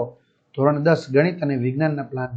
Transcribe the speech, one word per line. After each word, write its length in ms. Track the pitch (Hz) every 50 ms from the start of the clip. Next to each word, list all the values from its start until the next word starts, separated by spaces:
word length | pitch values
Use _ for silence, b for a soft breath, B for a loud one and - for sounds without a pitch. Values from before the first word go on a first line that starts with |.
| 120 120 - _ _ _ _ _ _ _ _
ધોરણ 280 | - 135 143 147 147 147
દસ 220 | 165 160 156 - 131
ગણિત 320 | 131 139 151 180 180 180 160
અને 120 | 143 139
વિજ્ઞાનના 480 | 127 120 127 131 139 160 156 151 143 135
પ્લાન 260 | 120 135 131 127 123 123